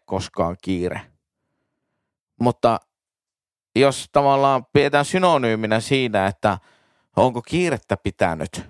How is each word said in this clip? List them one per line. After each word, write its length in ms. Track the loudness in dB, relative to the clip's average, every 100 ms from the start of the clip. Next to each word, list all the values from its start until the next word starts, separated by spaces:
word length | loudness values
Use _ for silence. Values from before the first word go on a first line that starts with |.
| -6
koskaan 500 | -8 -6 -6 -6 -6
kiire. 380 | -6 -4 -4 -8 -14 _ _ _ _ _ _ _ _ _ _ _ _ -4
Mutta 400 | -2 2 0 0 -6 _ _ _ _ _ _ _ _ 2
jos 320 | 2 0 -2
tavallaan 540 | 0 2 2 2 0 0
pidetään 320 | 0 2 0
synonyyminä 760 | 0 0 2 2 0 -2 0 -2
siinä, 460 | 0 -2 0 0 0
että 320 | 0 -2 -2 _ _ _ _ _ 0
onko 260 | 0 0
kiirettä 540 | -4 -2 -2 -4 -4 -6
pitänyt, 680 | -6 -2 -2 -2 -8 -12 -18